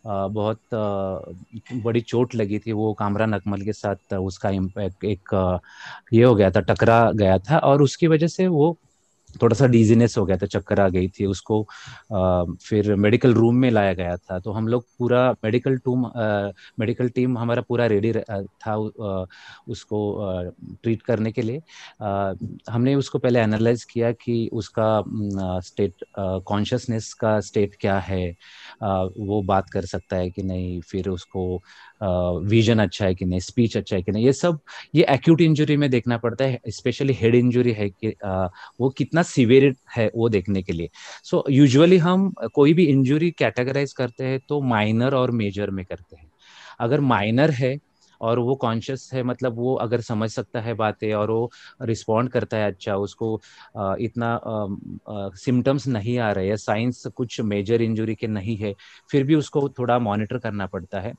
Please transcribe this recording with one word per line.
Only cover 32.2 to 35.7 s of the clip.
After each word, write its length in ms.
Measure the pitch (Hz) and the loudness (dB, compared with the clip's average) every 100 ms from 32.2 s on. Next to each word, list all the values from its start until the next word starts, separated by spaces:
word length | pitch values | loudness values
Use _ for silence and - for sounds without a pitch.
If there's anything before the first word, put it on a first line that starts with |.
| 90 87 | 0 -2
vision 360 | 98 113 110 110 | 2 2 4 2
अच्छा 260 | 98 - 98 | 2 0 -2
है 100 | 92 | 0
कि 100 | 95 | -2
नहीं, 140 | 90 | -4
speech 380 | - - 117 110 | -4 0 0 0
अच्छा 180 | - 101 | -4 -4
है 60 | |
कि 100 | 92 | -2
नहीं, 140 | 101 123 | 2 2
ये 80 | |
सब, 260 | 131 175 160 - - - 147 | 2 0 -2 -8 -20 -2 2
ये 100 | - | 4
acute 320 | 135 - 160 | 4 4 4
injury 360 | 165 147 147 | 4 4 2